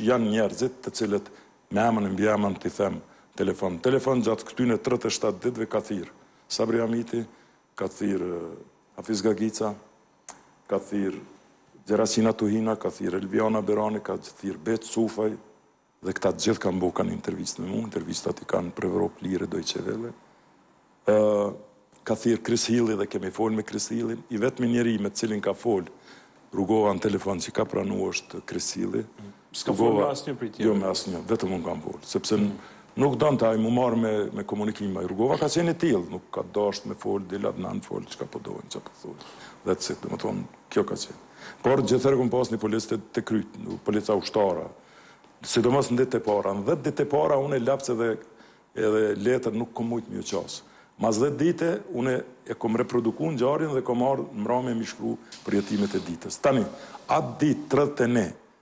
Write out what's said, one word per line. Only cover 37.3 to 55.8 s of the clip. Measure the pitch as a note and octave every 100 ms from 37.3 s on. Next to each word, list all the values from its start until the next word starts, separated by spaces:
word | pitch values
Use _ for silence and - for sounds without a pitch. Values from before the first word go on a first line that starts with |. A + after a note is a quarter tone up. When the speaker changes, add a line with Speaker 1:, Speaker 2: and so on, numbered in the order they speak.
| G2 G#2
Speaker 1:
Adnan | - F#2 G2
fol, | - G1+
çka | - - -
po | -
doin, | - - -
çka | -
po | - -
thonë. | - - - - - - -
That's | F#2 -
it, | -
do | -
më | F#2
thonë, | G#2 G2 F#2+ - -
kjo | -
ka | G2 -
qenë. | - - - - - -
Por | A#2+ C#3
gjithherë | A2+ B2+ C#3 C3+
kom | B2
pas | B2 B2
një | A2+
policë | G#2+ A2 -
të, | G#2 -
të | -
kryt, | - A2 F2 - - F2
polica | - G#2 G2+ G2+
ushtara. | - A2 G2 E2+ D#2+ - - - - - - _
Sidomos | - A#2+ A#2 C#3 C3+
në | A#2+
ditë | B2+ A#2
e | -
para. | G#2 G2
Në | G2+ G2+
dhjetë | D#3+
ditë | D3 C#3+
e | C#3+
para | C#3+ D#3 C#3
unë | C#3+ C3+
e |
laps | A#2 C3+ C3
edhe, | A2+ A#2 A2 - - - - _ -
edhe | G#2+ G#2+ G#2+ G#2
letër | G#2+ B2+ A#2+
nuk | G#2+ A#2
kom | - A#2
mujt | A#2 G#2+
mjë | G2+ -
qas. | F#2+ - - - - - -
Mas | A2+ G#2+
dhjetë | C#3 A#2+
dite, | D#3+ E3+ E3 G3 -
unë | A#2+ C3 B2+ - - -
e |
kom | A2+ A#2 A2+
reproduku | A2+ A#2+ A#2 G#2+ D#3+
në | C#3
gjarjen | B2+ D3+ D#3+
dhe | C3
kom | B2+ A#2+
ardhë | C3 C3+ -
në | A2
mrame | G#2+ B2+ B2+ A2+
mi | G#2+
shkru | - A2+ A#2 - - -
për | G2+
jetimet | G2 G#2